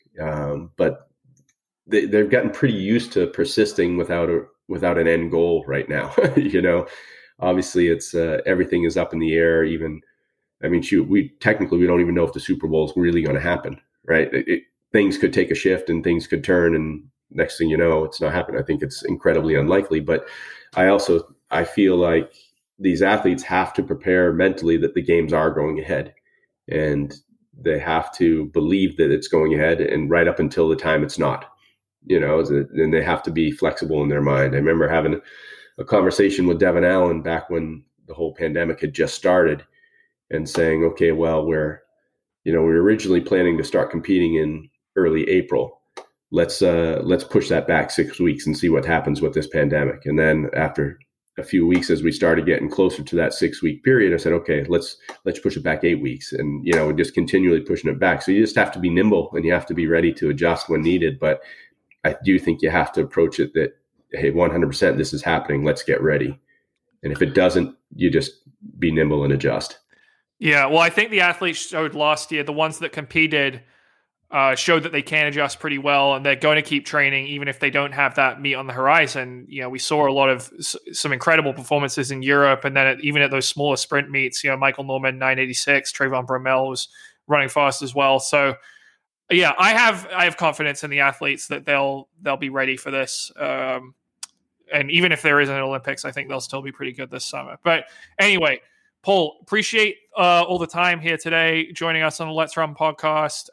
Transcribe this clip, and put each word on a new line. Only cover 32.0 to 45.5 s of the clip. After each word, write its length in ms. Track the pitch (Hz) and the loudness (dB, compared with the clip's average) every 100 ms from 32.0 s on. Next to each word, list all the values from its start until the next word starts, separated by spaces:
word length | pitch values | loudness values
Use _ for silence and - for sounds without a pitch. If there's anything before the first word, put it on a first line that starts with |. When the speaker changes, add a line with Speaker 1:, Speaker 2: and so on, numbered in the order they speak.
| - | 0
Speaker 1:
you 140 | 87 | 2
know, 200 | 73 78 | 2 2
is 100 | 73 | 2
it, 200 | 71 69 | 0 0
and 220 | 71 80 | 0 2
they 100 | 80 | 2
have 180 | 78 87 | 0 -2
to 80 | - | -2
be 200 | 80 78 | -2 0
flexible 500 | 71 78 - 78 78 | 0 -4 -2 -2 0
in 80 | 73 | 0
their 120 | 73 | 0
mind. 320 | 69 69 67 | 2 2 2
I 40 | 69 | 2
remember 300 | 76 82 73 | 2 2 2
having 320 | 80 78 76 - - - - - - | 2 0 -2 -8 -20 -20 -20 -18 -14
a 60 | |
conversation 640 | - 104 92 85 98 98 90 | -2 2 2 4 2 4 2
with 120 | 82 | 4
Devin 260 | 92 87 90 | 2 4 4
Allen 360 | 92 90 82 | 4 2 0
back 280 | 80 82 - | -2 -4 -4
when 340 | 85 80 78 - _ - | -4 -6 -10 -18 _ -16
the 60 | |
whole 200 | 80 80 | -6 -6
pandemic 460 | - 80 76 82 80 | -4 -4 -2 -2 -2
had 140 | 78 | -4
just 200 | 71 78 | -2 -4
started 500 | - 92 90 82 73 - _ _ _ _ _ - | -2 2 4 4 0 -8 _ _ _ _ _ -8
and 180 | 82 78 | -6 -4
saying, 340 | - 82 80 | 0 2 4
"Okay, 280 | 82 - 85 | 2 2 2
well, 340 | 80 82 80 78 | 2 0 0 0
we're, 360 | 78 76 78 _ _ _ _ _ _ 80 | 0 -2 -6 _ _ _ _ _ _ 0
you 80 | |
know, 80 | 82 | 2
we 120 | 80 | 4
were 80 | 82 | 4
originally 400 | 95 110 101 90 | 4 4 2 0
planning 360 | - 92 87 82 | 2 2 2 0
to 60 | |
start 280 | 78 - 78 | 0 -2 -2
competing 440 | 85 82 92 85 80 | -4 0 2 2 2
in 340 | 78 78 - _ _ - | -2 -4 -12 _ _ 0
early 340 | 87 80 - | 2 2 2
April. 520 | 92 - | 0 2